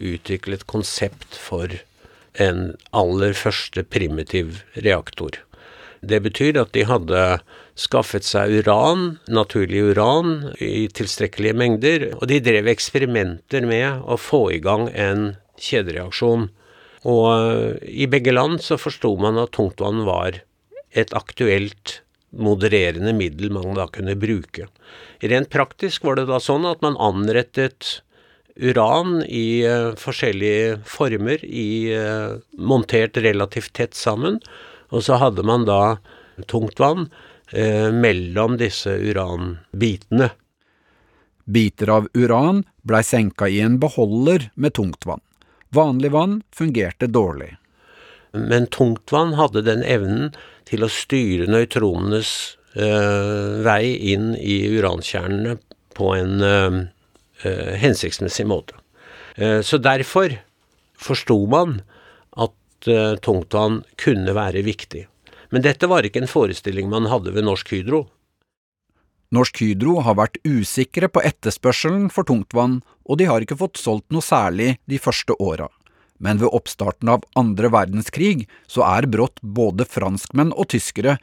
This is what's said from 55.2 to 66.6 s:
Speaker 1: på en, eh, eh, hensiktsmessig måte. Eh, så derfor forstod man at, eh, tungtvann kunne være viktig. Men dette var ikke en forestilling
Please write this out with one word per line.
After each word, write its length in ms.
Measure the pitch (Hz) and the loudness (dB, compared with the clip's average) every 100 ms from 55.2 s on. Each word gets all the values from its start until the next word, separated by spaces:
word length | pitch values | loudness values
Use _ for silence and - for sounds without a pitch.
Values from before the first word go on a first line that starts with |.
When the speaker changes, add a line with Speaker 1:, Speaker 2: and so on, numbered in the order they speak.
| 90 101 113 117 - _ _ | -4 -4 -4 -6 -12 _ _
Speaker 1:
på 200 | - 98 95 | -4 0 0
en, 260 | 92 98 | 0 2
eh, 460 | 98 101 95 92 90 - _ _ _ - | 4 4 2 0 -4 -12 _ _ _ -10
eh, 340 | 98 92 90 95 | -6 -6 -6 0
hensiktsmessig 680 | 131 101 85 - 92 - 107 | 2 2 -2 -6 -6 -4 -2
måte. 260 | 92 - - _ _ - - - - | -4 -6 -20 _ _ -20 -20 -18 -4
Eh, 260 | 107 110 | 0 0
så 180 | 101 151 | 2 2
derfor 560 | 131 135 135 185 190 117 - _ _ _ _ - | 2 2 0 2 2 0 -12 _ _ _ _ -12
forstod 520 | - 131 - 110 101 | -6 -2 2 2 4
man 340 | 147 175 107 - _ - _ _ - | 2 2 -2 -8 _ -20 _ _ -6
at, 180 | 113 _ _ _ - | -6 _ _ _ 0
eh, 300 | 113 110 104 | 2 2 0
tungtvann 640 | - 92 82 104 107 110 - - | 0 0 0 0 0 -2 -6 -4
kunne 360 | - 107 95 | 0 0 0
være 300 | 101 101 92 | -2 -2 -2
viktig. 440 | 104 101 - 78 90 _ _ - - | -4 -6 -10 -16 -16 _ _ -20 -4
Men 120 | 127 | 0
dette 260 | 143 135 180 | 2 2 2
var 140 | 180 | 2
ikke 200 | 104 123 | 2 -2
en 60 | 127 | -2
forestilling 600 | 160 107 92 | 2 2 0